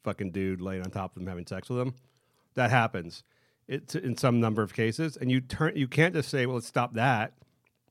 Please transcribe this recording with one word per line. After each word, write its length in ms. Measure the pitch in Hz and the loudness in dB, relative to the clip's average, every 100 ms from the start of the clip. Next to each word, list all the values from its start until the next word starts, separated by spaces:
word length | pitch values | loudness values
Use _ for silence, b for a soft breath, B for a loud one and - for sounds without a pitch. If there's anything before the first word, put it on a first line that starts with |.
fucking 260 | - 98 98 | -8 -6 -4
dude 320 | 92 95 92 | -2 -2 -2
laying 200 | 92 95 | -4 -6
on 80 | 92 | -6
top 200 | 98 92 | -6 -8
of 60 | - | -8
them 60 | 92 | -10
having 180 | 87 85 | -8 -8
sex 220 | 95 - | -10 -6
with 100 | 123 | -4
them. 140 | 127 127 _ _ _ _ _ | -4 -6 _ _ _ _ _
That 160 | - 127 | 0 4
happens." 540 | 127 113 95 85 - _ _ _ _ - | 4 2 -2 -8 -12 _ _ _ _ -8
It 160 | 135 - | -8 -6
to, 140 | - | -6
in 120 | - 113 | -4 2
some 240 | 135 120 | 4 4
number 220 | 113 107 | 4 2
of 120 | 104 | 0
cases, 420 | - 113 110 160 - | 0 0 0 -4 -2
and 140 | 127 | 0
you 100 | 131 | 0
turn, 360 | 127 - 156 - | 0 0 0 0
you 120 | 131 | 0
can't 260 | - 170 | 4 4
just 140 | 170 - | 4 0
say, 180 | 139 123 | 0 0
"Well, 80 | 127 | -2
let's 100 | 113 | -2
stop 280 | - 120 | -2 0
that." 380 | 113 123 113 113 - _ _ _ _ _ | 2 2 4 0 -6 _ _ _ _ _